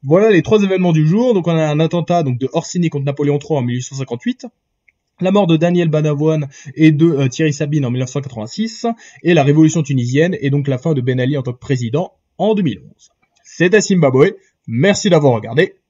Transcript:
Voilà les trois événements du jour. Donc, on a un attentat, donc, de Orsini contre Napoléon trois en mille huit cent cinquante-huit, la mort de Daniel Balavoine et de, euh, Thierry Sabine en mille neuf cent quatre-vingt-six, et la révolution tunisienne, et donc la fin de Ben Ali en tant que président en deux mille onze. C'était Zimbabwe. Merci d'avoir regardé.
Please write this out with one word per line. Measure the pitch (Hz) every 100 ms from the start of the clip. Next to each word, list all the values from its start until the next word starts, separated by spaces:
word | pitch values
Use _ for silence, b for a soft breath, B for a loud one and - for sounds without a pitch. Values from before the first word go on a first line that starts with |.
Voilà | 135 165 220
les | 190
trois | - 214
événements | 196 190 180
du | 160 156
jour. | 196 247
Donc, | 208 165
on |
a | 165 156
un | 147
attentat, | 160 175 160 175
donc, | 139 123
de | 131
Orsini | 165 - 180 165
contre | 143 139
Napoléon | 139 143 143
trois | - 151
en |
mille | 123 123
huit |
cent | 127
cinquante-huit, | 135 135 120 240 247 247 _ _ _ _ _ _ _
la | 180
mort | 202 185
de | 165
Daniel | 170 175 170
Balavoine | 151 151 143 156 156 143 B 151
et | 135 160
de, | 151 165
euh, | 139 135
Thierry | - 160
Sabine | 147 147 151 131
en |
mille | 123
neuf | 127
cent | 143
quatre-vingt-six, | 131 120 110 - 226 - 233 233 B B
et | 165
la | 170
révolution | 139 147 160 165
tunisienne, | 151 135 120 135 170 180
et | 139
donc | 143 139
la | 127
fin | -
de | 143
Ben | 123 127
Ali | 127 143
en |
tant | 123
que | 120
président | - 131 117 135 185 _ _ _
en | 202
deux | 214
mille | 170 98
onze. | 50 _ _ _ _ _
C'était | _ - 175 208
Zimbabwe. | 180 190 165 131 170 190 b b -
Merci | 113 185 202 185
d'avoir | 170 143
regardé. | 117 110 131 185 _